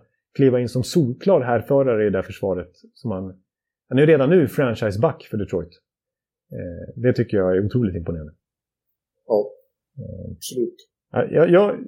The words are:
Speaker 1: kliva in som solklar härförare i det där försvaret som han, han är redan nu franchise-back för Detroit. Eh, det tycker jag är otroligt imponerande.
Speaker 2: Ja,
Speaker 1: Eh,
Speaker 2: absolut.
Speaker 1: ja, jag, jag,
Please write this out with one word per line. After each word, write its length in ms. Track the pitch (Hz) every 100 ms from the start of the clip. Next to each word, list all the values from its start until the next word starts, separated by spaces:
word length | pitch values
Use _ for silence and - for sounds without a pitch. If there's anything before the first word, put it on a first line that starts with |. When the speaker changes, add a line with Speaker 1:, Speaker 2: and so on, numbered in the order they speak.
| _ _ _ -
Speaker 1:
kliva 240 | 135 123
in 100 | 123
som 140 | 135
solklar 580 | 120 175 131 127 - 180
härförare 600 | 123 120 - 139 135 110
i 40 | 107
det 120 | 95
där 40 |
försvaret 500 | - 98 101 90 85 _ -
som 180 | _ 120
han, 220 | 95 95 92 _ _ _ _ -
han 100 | 127
är 60 | 151
redan 220 | 156 135
nu 180 | 185 131
franchise-back 800 | - 131 110 110 98 160 160 -
för 60 | 110
Detroit. 320 | 98 92 82 _ _ _ _ _ _ _ _
Eh, 500 | 123 92 85 87 -
det 120 | 120
tycker 240 | - 117 104
jag 200 | 92 92
är 80 | 101
otroligt 300 | 127 113 85
imponerande. 380 | 80 85 76 _ _ _ _ _ _ _ _ _ -
Speaker 2:
Ja, 220 | 107 104 - _ _ _ 139
Speaker 1:
Eh, 340 | - 92 - 85
Speaker 2:
absolut. 380 | - 127 117 - _ _ _
Speaker 1:
ja, 140 | - -
jag, 180 | - 170
jag, 300 | 175 208 202